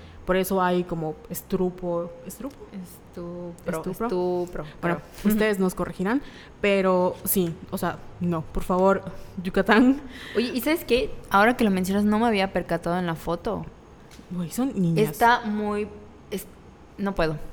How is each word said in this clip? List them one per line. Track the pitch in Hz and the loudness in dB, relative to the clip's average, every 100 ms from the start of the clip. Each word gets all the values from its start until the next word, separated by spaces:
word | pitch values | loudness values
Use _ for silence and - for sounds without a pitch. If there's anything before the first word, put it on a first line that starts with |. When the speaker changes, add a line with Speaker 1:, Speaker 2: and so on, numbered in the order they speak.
| - - | -18 -10
Speaker 1:
Por | - 185 | 0 0
eso | 185 190 | 2 2
hay | 180 180 | 2 2
como | 175 170 156 156 - | 0 -4 -6 -8 -12
estrupo, | 180 - 190 180 180 175 170 170 - - | -12 -4 -2 -2 -2 -4 -4 -4 -10 -16
¿estrupo? | - 277 - - | -12 -12 -14 -16
Speaker 2:
Estupro, | 196 175 - - - 175 175 175 170 - | -14 -14 -18 -18 -14 -12 -10 -12 -10 -6
Speaker 1:
¿Estupro? | 165 185 185 233 | -6 -4 -4 -2
Speaker 2:
estupro, | 180 180 180 175 - 151 - | 0 0 -2 -4 -8 -12 -4
Speaker 1:
Bueno, | 175 156 - - | -2 -2 -6 0
Speaker 2:
creo. | 202 | 2
Speaker 1:
ustedes | 214 214 196 | 4 4 2
nos | 185 | 0
corregirán, | - 175 - 180 269 - - - - | 0 -6 -2 0 0 -2 -18 -20 -2
pero | 208 196 190 185 180 - | 2 4 4 4 2 0
sí, | 185 196 170 160 - | -2 0 0 -2 -8
o | 190 | -4
sea, | 175 156 - - | -4 -6 -12 -4
no, | 175 165 | -2 -2
por | - - | -2 -4
favor, | - 180 190 190 170 - - - | 0 4 4 4 -2 -12 -12 -8
Yucatán. | 180 - - 220 254 269 - - - | -2 0 6 8 8 4 -2 -14 -4
Speaker 2:
Oye, | 202 240 | -2 0
¿y | 247 | 0
sabes | 294 330 - | 0 0 2
qué? | 240 - - - | 2 2 -6 2
Ahora | 196 214 247 | 6 6 6
que | |
lo | 220 | 4
mencionas, | 185 185 196 | 2 2 2
no | 208 214 | 4 4
me | 233 | 2
había | 208 190 | 2 2
percatado | 190 175 170 170 180 | -2 -2 -2 -2 -2
en | |
la | 175 160 | -2 -4
foto. | - 170 233 180 160 - - - - - - | -4 -4 -4 -6 -8 -16 -20 -20 -20 -20 -12
Speaker 1:
Güey, | 180 170 | -8 -6
son | - 269 | -2 -2
niñas. | - 170 165 214 | 2 2 4 2
Speaker 2:
Está | - 233 240 | 4 4 4
muy, | 214 208 208 208 208 - - - - | 0 -2 -2 -2 -4 -10 -20 -20 -10
es-, | 196 - - - - - - | -10 -10 -20 -20 -20 -18 -6
no | 202 | -4
puedo. | 185 160 151 - | 0 0 0 -8